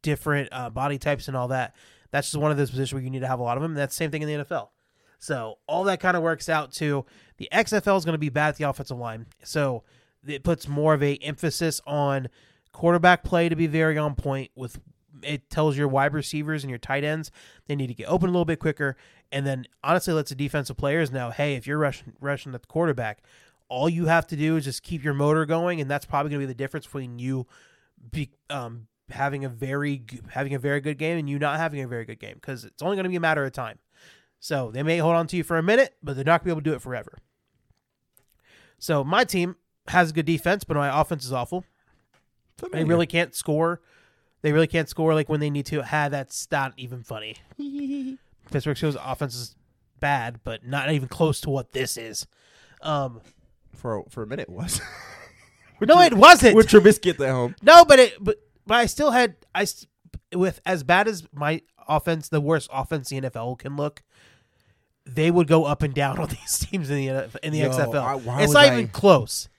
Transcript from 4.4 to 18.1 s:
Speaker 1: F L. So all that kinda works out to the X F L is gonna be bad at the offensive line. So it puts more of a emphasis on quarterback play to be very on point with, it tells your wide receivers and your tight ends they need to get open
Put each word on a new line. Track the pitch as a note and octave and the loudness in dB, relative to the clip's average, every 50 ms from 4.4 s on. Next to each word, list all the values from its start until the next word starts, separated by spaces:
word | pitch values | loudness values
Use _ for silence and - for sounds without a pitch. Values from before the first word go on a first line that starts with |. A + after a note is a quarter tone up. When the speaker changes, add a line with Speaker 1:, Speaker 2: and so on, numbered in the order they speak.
Speaker 1:
F | D3 - | -8 -6
L. | F3+ C#3 G#2 _ _ _ _ _ _ _ _ _ _ _ | -8 -8 -8 _ _ _ _ _ _ _ _ _ _ _
So | - - D3 B2+ A2+ A2 - _ _ - | -8 -8 -6 -6 -6 -10 -12 _ _ -4
all | D3+ F3 F#3+ | -4 -2 0
that | G3 F#3+ F3 | 0 -2 0
kinda | - F#3 F3+ F3 | 0 0 0 2
works | D#3+ E3 D#3+ - - - | 0 -2 -2 -2 -2 -2
out | D#3+ D#3 D3 B2+ - | -2 -2 -2 -6 -8
to | - D#3+ D3+ C#3+ C#3 B2+ _ _ _ _ _ _ | -4 -2 -2 -2 -2 -4 _ _ _ _ _ _
the | _ - - | _ -12 -2
X | - G3+ A3+ - | -2 -2 0 0
F | A3 G3+ - | -2 -2 0
L | G3+ G3 | 0 0
is | F#3+ D#3 | 0 0
gonna | E3 D#3+ D#3 | -2 -4 -2
be | D3+ D3 | -4 -4
bad | A#2+ D3 D3+ D3+ | -2 0 -2 -2
at | C#3+ | -2
the | - D3+ C#3+ | -2 -4 -6
offensive | C3 - C#3 - C3 B2 | -4 -6 -10 -12 -10 -10
line. | A#2+ A2+ A2 A2+ A#2 - - _ - | -10 -10 -12 -12 -16 -18 -20 _ -18
So | - - D#3 C#3+ C3+ B2+ A2 _ _ _ _ _ _ _ _ _ | -6 -4 -2 -2 -2 -4 -6 _ _ _ _ _ _ _ _ _
it | C#3 D3 C#3 | -12 -12 -6
puts | C#3 F3 E3 - - | -2 -2 -2 -2 -4
more | C#3 C#3+ D3 D3+ D#3 | -6 -4 0 2 2
of | D#3 C#3 | 2 4
a | C#3+ C#3+ C#3+ - | 2 -2 -2 -4
emphasis | - D3 D3 - - D#3+ - - F3 D#3+ C#3+ - _ | -6 -12 -8 -4 -6 -4 -2 -2 -2 -2 -4 -6 _
on | C#3 D3 D3 C#3+ C#3+ C#3 C3+ B2+ A#2+ _ _ _ _ _ _ _ _ | -6 -4 -2 -2 -2 -2 -4 -6 -8 _ _ _ _ _ _ _ _
quarterback | _ - - E3+ F3 E3+ E3 F3+ F3+ - | _ -2 2 2 2 6 6 6 4 4
play | - - F#3 E3+ E3+ E3+ | 2 -2 0 2 2 2
to | E3 | 0
be | D#3 E3 | 0 -2
very | D#3+ D3 D#3+ D#3+ D#3 D#3 | 0 0 0 0 2 0
on | D3+ D3+ D3 C#3 | 0 -2 -4 -4
point | - - C#3+ C3+ C3+ C3 - _ | -6 -6 -6 -6 -6 -8 -12 _
with, | C3 C3 A#2 - - _ - _ _ _ _ - - | -14 -14 -14 -14 -18 _ -20 _ _ _ _ -20 -14
it | - D3 D3+ C#3 _ _ | -10 -8 -8 -8 _ _
tells | - D#3+ D#3 D#3 C#3 | -2 0 0 0 0
your | C#3 D3 C#3 | 0 -2 0
wide | C3 C#3 C#3 D3 | 0 0 0 0
receivers | C#3 D3+ C#3 - - D3+ D3 D3+ D#3 D3+ C3+ | -2 -4 -6 -6 -8 -8 -6 -6 -6 -8 -8
and | C3+ | -10
your | B2 A2+ | -12 -12
tight | - - C3+ C#3+ C#3+ | -8 -6 -4 -4 -2
ends | D3 D#3 D#3+ D#3 - _ - - - - _ _ - | -4 -4 -6 -8 -12 _ -20 -20 -20 -20 _ _ -8
they | C#3+ | -6
need | C#3+ C3+ | -6 -4
to | A#2+ A#2+ | -6 -8
get | - G#2+ | -12 -4
open | - | -2